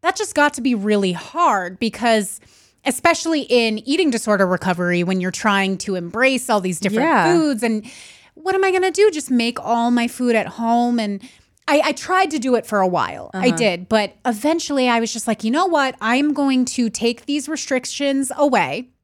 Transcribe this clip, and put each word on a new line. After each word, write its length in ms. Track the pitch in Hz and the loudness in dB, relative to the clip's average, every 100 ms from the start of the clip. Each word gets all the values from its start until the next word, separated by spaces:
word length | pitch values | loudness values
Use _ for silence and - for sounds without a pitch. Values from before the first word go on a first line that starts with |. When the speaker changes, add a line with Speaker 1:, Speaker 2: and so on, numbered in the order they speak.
Speaker 1:
that 140 | 330 381 | -2 -2
just 180 | 427 | -4
got 200 | - 294 285 | 2 2 2
to 60 | |
be 120 | 247 | -2
really 380 | 233 202 208 190 | 0 2 2 2
hard 640 | 175 - 320 339 208 180 185 | -2 -6 0 2 2 -2 -4
because, 640 | 226 - 233 220 202 - _ _ _ _ 277 | -4 0 2 2 0 -10 _ _ _ _ -6
especially 560 | 262 339 320 330 320 | 0 2 2 0 -2
in 380 | - 247 226 220 247 | 2 2 2 -2 -2
eating 220 | 311 339 | 0 2
disorder 380 | 233 - 208 185 | 0 0 2 2
recovery, 560 | 180 190 175 175 175 | 2 0 0 0 0
when 180 | 175 190 | 0 0
you're 80 | 180 | -2
trying 460 | - 220 196 190 190 | -2 0 2 0 -2
to 160 | - 185 | -4 -6
embrace 540 | 175 202 262 262 - | -6 -4 -2 -2 0
all 100 | 214 | -2
these 200 | 185 170 | 0 -4
different 240 | 190 214 302 | -2 0 2
Speaker 2:
Yeah. 260 | 269 240 | 2 4
Speaker 1:
foods 280 | 349 311 240 | 2 2 0
and 220 | 233 220 214 - - - _ | -2 -2 -6 -20 -20 -20 _
what 220 | - 330 381 | -10 -2 0
am 80 | |
I 80 | 381 | 2
gonna 180 | 370 370 | 2 0
do? 200 | 370 415 | 4 2
Just 180 | 302 - | 2 0
make 300 | 247 233 233 | 0 0 -2
all 320 | - 233 233 | -2 0 2
my 160 | 240 233 | 2 0
food 280 | 240 247 226 | -2 0 0
at 120 | 196 | 0
home? 520 | - 226 240 240 240 | -4 0 2 2 0
And 220 | 208 202 254 - _ _ - | -2 -6 -12 -20 _ _ 0
I, 140 | 294 | 2
I 80 | 311 | 2
tried 400 | 302 - 370 381 | -2 -2 0 2
to 80 | 302 | 0
do 160 | 254 240 | 0 0
it 100 | - | 0
for 140 | 208 | 0
a 80 | 185 | 2
while. 420 | 170 90 - 104 | 2 -2 -6 -10
I 160 | 185 254 | 0 0
Speaker 2:
Uh-huh. 80 | - | 2
Speaker 1:
did. 320 | 226 175 185 | 0 0 0
But 260 | 220 202 - 254 | 0 0 -4 -6
eventually 640 | 214 294 330 - 277 254 | -2 0 0 -2 0 2
I 100 | 233 | 2
was 140 | 226 | -2
just 140 | 226 - | -4 -4
like, 160 | 214 | -2
"You 80 | 220 | 0
know 160 | 277 381 | 0 2
what? 280 | 320 269 262 | 2 0 -2
I'm 320 | 214 247 294 | 0 2 2
going 320 | 285 277 262 247 | 0 2 2 0
to 240 | - 233 | 0 -2
take 360 | - 233 247 - | 0 -2 -2 -4
these 200 | 294 269 | -6 -4
restrictions 840 | 311 - 262 254 - 277 269 262 277 | -8 -4 -4 -4 -4 -2 0 -2 0
away." 520 | 294 247 143 160 254 _ | 2 4 0 -4 -10 _